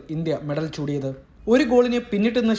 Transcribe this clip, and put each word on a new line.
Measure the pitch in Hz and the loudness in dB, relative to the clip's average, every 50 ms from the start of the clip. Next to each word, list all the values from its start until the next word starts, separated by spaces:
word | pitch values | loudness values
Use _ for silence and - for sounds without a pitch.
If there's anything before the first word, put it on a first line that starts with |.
| - - 156 | -6 -8 -6
ഇന്ത്യ | 160 165 160 143 - 151 147 | -4 -4 -2 -4 -4 -4 -4
മെഡൽ | 143 156 160 151 - | -4 -4 -4 -6 -6
ചൂടിയത്. | 156 143 143 147 143 131 135 131 - - - - - - 214 | -6 -6 -4 -4 -4 -4 -6 -8 -10 -16 -20 -20 -8 0 4
ഒരു | 233 269 302 - | 4 4 4 4
ഗോളിന് | 247 240 247 247 240 240 240 - | 4 4 4 4 2 -2 -2 -2
പിന്നിട്ടുന്ന | 202 196 208 233 226 254 226 220 220 | 0 0 0 2 2 2 2 2 0